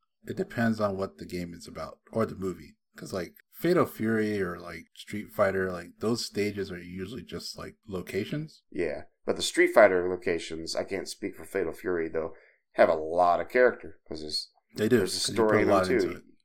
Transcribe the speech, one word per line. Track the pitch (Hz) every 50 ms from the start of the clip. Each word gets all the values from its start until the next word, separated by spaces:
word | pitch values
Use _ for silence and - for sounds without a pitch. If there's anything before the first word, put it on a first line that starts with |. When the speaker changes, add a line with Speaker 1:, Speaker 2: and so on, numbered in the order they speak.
| _ _ _ _ - -
Speaker 1:
it | 98
depends | 95 92 - - 120 117 113 110 104
on | 104 101 95
what | 95 98 95 - -
the | 87
game | 85 87 90 87 87 85
is | 82 -
about | - - 80 78 - - - _ _ -
or | 113 110
the | - -
movie. | 92 95 92 87 78 76 73 - _ _ _ _
'Cause, | - 87 - -
like, | 95 85 - - - _ _ _
Fatal | - - 170 180 165 123
Fury | - - - 110 110 113 110 107 107 104 101
or, | 95 87 87 87
like, | 87 85 82 82 - _ _
Street | - - - 104 104 95 - -
Fighter, | - 101 98 95 95 92 92 90
like, | 87 87 87 - -
those | 101 110 120 113 -
stages | - 110 107 101 104 98 101 95 92
are | 90 87
usually | 87 87 90 92 92 98 127 - 90
just, | - 85 90 - - - -
like, | - - - _ _
locations. | - 95 90 87 - - 95 113 - 151 151 160 151 - - _ _
Speaker 2:
Yeah, | - - 85 76 71 76 - - _ _ _
but | - -
the | - -
Street | - - 170 180 170 -
Fighter | 120 107 98 95 90 90 90
locations, | 92 90 - 95 87 82 - - 82 80 82 78 -
I | - 95
can't | - 98 90 76 -
speak | - - 104 95 -
for | - 82
Fatal | - - 98 90 80 78
Fury, | - - 92 90 85 80 80
though, | 78 80 78 82 - - - _ _ _ _ _ _
have | - 110 92
a | 82
lot | 78 78 78 82 85 90 87 85 82
of | 85 -
character, | - 123 127 120 - - - - - - _ -
'cause | 85 78 76
there's, | 76 76 - - - _ _ _ _ -
Speaker 1:
They | - 107 107
do, | 123 113
Speaker 2:
there's | 92 90 -
a | -
Speaker 1:
'cause | - -
you | 98
put | 113 110 107
Speaker 2:
story | 107 107
Speaker 1:
a |
Speaker 2:
in | 107 104
them, | 101
Speaker 1:
lot | 95 92 92
into | 95 87
Speaker 2:
too. | - 82 87
Speaker 1:
it, | - - - - _ _